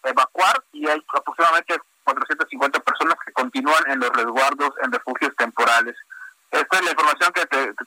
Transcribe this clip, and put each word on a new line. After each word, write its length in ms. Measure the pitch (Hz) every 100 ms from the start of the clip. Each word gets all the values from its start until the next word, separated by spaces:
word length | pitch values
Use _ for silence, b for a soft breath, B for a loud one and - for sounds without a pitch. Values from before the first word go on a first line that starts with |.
evacuar, 580 | 131 - 127 - 190 262 -
y 140 | 147 151
hay 160 | 151 -
aproximadamente 720 | 143 - 135 165 165 - 165 - _
cuatrocientas 440 | - - - 156 151
cincuenta 280 | 135 139 147
personas 360 | - - 156 165
que 80 | -
continúan 580 | - 127 - 143 202 147
en 80 | 135
los 120 | 120
resguardos 640 | 120 117 120 139 139 139 -
en 100 | 131
refugios 420 | - - 123 143 -
temporales. 600 | 117 120 120 117 117 - - B B B -
Esta 260 | 147 143 185
es 60 |
la 60 | 175
información 420 | 151 151 147 180
que 140 | 175 170
te, 280 | 135 123 -